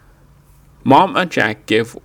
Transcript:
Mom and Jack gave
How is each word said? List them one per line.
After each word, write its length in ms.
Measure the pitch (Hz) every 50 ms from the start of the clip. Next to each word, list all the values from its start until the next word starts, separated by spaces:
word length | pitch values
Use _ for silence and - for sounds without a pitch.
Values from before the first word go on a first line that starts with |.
| _ - _ _ - - - - _ _ _ - _ - - - -
Mom 320 | 127 135 151 185 180 -
and 140 | - 185 170
Jack 360 | - 123 107 107 107 - -
gave 320 | - 110 110 117 - - - -